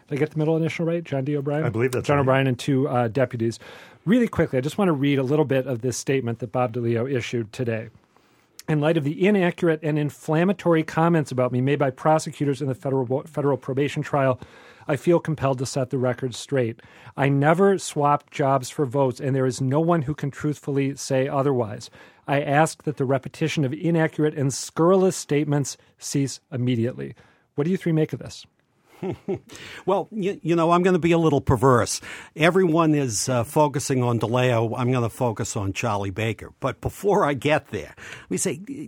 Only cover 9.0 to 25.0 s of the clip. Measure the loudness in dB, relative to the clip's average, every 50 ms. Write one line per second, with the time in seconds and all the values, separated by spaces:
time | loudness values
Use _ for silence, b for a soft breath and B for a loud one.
9 | 0 -2 -2 0 2 2 4 4 2 0 0 0 0 0 0 0 -2 -2 -2 -2
10 | -2 -4 -6 -8 -6 -2 0 0 2 0 0 -2 0 2 2 2 0 -2 0 2
11 | 2 4 4 2 0 0 -2 -2 0 0 0 0 0 0 2 2 0 -2 -2 0
12 | 2 2 2 2 2 -4 -6 -4 -2 -2 -2 -2 -4 -6 -6 -6 -4 -4 -2 -2
13 | -2 -2 -2 -4 -4 -6 -6 -2 0 0 0 -2 -2 -6 -2 -2 -2 -2 -2 -6
14 | -6 -2 0 2 2 2 2 0 B B B B B B B B B B -4 -2
15 | 2 4 4 4 4 0 -4 0 0 0 0 0 -2 -4 -2 -4 -4 -2 -2 -2
16 | 0 0 -2 -2 -4 -8 -8 -8 -8 -2 0 0 0 0 -2 -8 B B B B
17 | B -14 B 0 2 2 2 4 4 4 4 6 4 4 4 2 -2 -6 -4 0
18 | 2 2 2 2 -2 _ -4 -2 0 2 2 0 -2 -4 -4 -4 -4 -2 0 0
19 | 0 0 0 -2 -4 -2 0 0 0 0 0 -2 -2 0 0 2 2 2 2 2
20 | 0 -2 -6 -6 -6 -8 -8 -4 -4 -4 -4 -4 -6 -4 -2 -2 -2 -2 -4 -6
21 | -6 -2 0 0 0 0 0 0 0 2 2 0 -2 -4 -6 -12 -14 -18 B B
22 | B B B B B -2 -2 0 0 2 2 2 2 2 0 _ -8 -8 -4 -4
23 | -2 0 0 -2 -2 -6 -8 -4 -4 -2 0 0 -2 -2 -2 -4 -2 0 2 2
24 | 2 0 0 0 0 0 0 0 -2 -2 -2 -4 -10 -10 -2 2 4 4 6 6